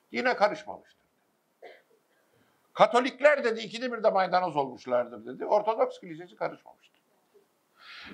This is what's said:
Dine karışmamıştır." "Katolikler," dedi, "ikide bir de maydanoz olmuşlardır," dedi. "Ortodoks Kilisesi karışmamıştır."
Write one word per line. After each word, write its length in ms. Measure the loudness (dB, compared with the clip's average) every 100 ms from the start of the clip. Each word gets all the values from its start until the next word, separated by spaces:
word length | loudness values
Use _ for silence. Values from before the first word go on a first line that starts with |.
| _
Dine 240 | -4 0 2
karışmamıştır." 680 | 2 0 -12 -16 _ _ _ _ _ _ _ _ -20 -20 _ _ _ _ _ _ _ _ _
"Katolikler," 720 | 4 6 6 2 4 4 4
dedi, 160 | 0 -4
"ikide 320 | -6 -6 -6
bir 100 | 0
de 80 | 2
maydanoz 460 | 2 2 0 0 -2
olmuşlardır," 680 | -2 -4 -2 0 0 -6 -12
dedi. 200 | -8 0
"Ortodoks 540 | 0 0 0 -2 -4
Kilisesi 360 | -16 -16 -14 -8
karışmamıştır." 680 | -8 -8 -20 -20 _ _ _ _ _ _ _ _ _ _ -20 -20 -18